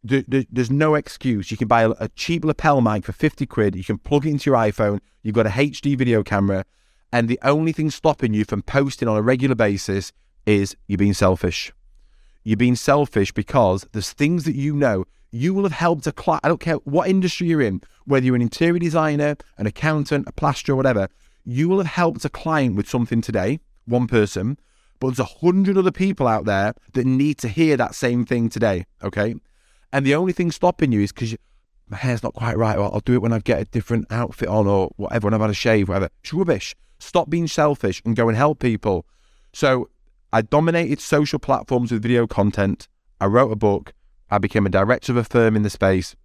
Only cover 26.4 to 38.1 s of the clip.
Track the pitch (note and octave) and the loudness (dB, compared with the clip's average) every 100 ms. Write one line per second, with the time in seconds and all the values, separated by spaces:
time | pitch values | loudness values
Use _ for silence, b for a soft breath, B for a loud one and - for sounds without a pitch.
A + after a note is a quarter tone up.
26.4 | G2+ G2 G#2 - _ C3 B2+ C3 C#3+ C#3+ | 0 0 -2 -4 _ -2 0 2 0 -2
27.4 | A#2+ G2+ D#3+ C3+ A#2+ - C3 A#2+ A2+ A#2+ | -6 0 2 2 -2 -2 -2 0 0 0
28.4 | A2+ A#2 A2 F#2 - _ G2 G2+ G#2 A#2 | -2 0 0 0 -6 _ -8 -4 -4 -6
29.4 | _ _ _ _ _ C#3 C#3 C#3+ F#3 F3 | _ _ _ _ _ 0 2 2 0 0
30.4 | E3+ - F3 - D3 G#2+ G2+ - A2+ A2+ | -2 0 -2 0 0 2 0 -2 -8 -8
31.4 | _ _ _ _ _ G2+ C3 A#2 - - | _ _ _ _ _ -6 -4 -2 -4 -6
32.4 | A#2 A2 A2+ G2+ G2+ G#2 - B2 A2+ A2+ | -4 0 0 0 -2 -2 0 0 2 -2
33.4 | - A#2 G#2+ A#2 - A#2 - A2+ A2 - | 0 -2 -2 -6 -2 -4 -2 -6 -6 -6
34.4 | - G#2 G2+ G2+ F#2 - G2+ A#2 G2+ G#2+ | 0 2 4 2 0 -4 -4 -2 0 0
35.4 | G#2+ G2+ A#2+ A2 F#2+ F#2+ F2+ _ - D#3+ | 0 0 2 2 2 -2 -4 _ -8 -4
36.4 | F3+ A2 - - _ _ - F3+ D3 E3+ | 0 -2 -4 -16 _ _ -4 -2 -2 -2
37.4 | D#3+ - D3 D3 G#2 F2+ A2+ | -2 0 0 2 -2 -4 -4